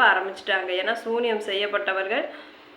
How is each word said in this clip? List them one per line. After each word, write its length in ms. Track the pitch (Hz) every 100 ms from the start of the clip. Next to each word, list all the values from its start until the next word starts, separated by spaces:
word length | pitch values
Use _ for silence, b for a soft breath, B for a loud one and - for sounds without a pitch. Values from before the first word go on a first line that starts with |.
| 233
ஆரம்பிச்சிட்டாங்க. 600 | 185 190 190 - 190 185 180
ஏன்னா 140 | 196 226
சூனியம் 380 | 226 233 240 214 -
செய்யப்பட்டவர்கள் 760 | 196 208 202 196 190 190 247 294 B B B B